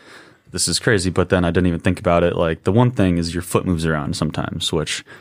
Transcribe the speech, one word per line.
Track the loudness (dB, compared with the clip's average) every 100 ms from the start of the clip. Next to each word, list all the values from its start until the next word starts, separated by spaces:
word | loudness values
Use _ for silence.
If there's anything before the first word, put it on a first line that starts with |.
| -20 -20 -20 _ _
this | -4 -2
is | 0
crazy." | 2 2 2
But | 0 2
then | 2 2
I |
didn't | 2 2
even | 0
think | 0 0
about | 2 4
it. | 2 2
Like, | -2 -2
the | 0
one | 2 2
thing | 2 2 2
is | -2
your | -4
foot | -2 -2 0
moves | 0 0
around | -2 -4 -4
sometimes, | -4 -4 -6 -4 -4
which | -4 -4 -8 -12 -20